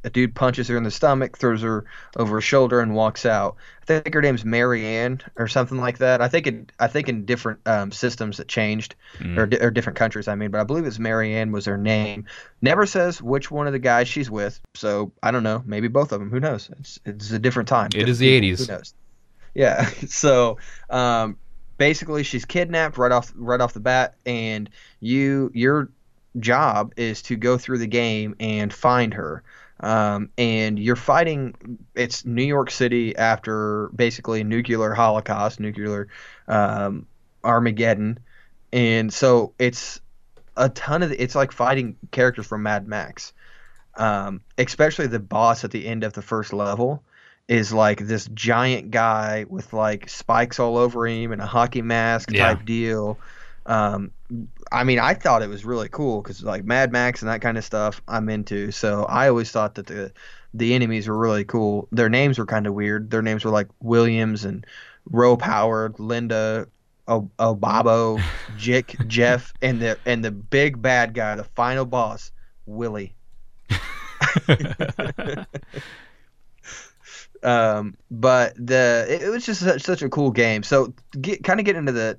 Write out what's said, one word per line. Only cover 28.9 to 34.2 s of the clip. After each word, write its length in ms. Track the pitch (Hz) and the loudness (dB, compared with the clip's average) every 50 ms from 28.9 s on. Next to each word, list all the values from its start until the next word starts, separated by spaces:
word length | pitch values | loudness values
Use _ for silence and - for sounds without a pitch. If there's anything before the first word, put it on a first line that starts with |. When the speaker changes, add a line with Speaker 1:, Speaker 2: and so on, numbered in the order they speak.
| 123 123 120 110 104 | 4 4 2 0 -2
Speaker 1:
her. 300 | 104 - 76 78 - - - - - - - - - | -4 -6 -8 -8 -10 -12 -18 -20 -20 -20 -20 -16 -8
Um, 500 | - 107 110 110 107 104 101 101 104 - - - | -2 0 2 2 2 2 0 -2 -4 -6 -2 0
and 400 | 123 117 113 110 110 110 107 104 | 0 2 2 0 0 0 -2 0
you're 160 | 104 117 123 | 0 0 0
fighting, 600 | 120 - - 135 156 170 165 156 143 135 123 - - - 120 120 - - - - | 0 2 2 4 4 4 2 0 -2 -4 -6 -8 -12 -14 -16 -16 -16 -16 -8 -4
it's 280 | - 123 120 - - - | -2 -2 -2 -4 -6 -6
New 200 | 127 120 117 131 | -2 0 0 2
York 260 | 143 143 143 131 127 | 2 2 2 0 0
City 460 | - - 123 120 123 120 117 110 - | 0 0 0 2 2 2 0 0 0
after 720 | - 113 113 113 - - 110 110 110 107 107 104 107 104 - - | 0 2 2 2 2 0 -4 -4 -2 -2 -2 -2 -4 -4 -6 -2
basically 480 | 117 123 117 117 - | 0 0 0 0 -2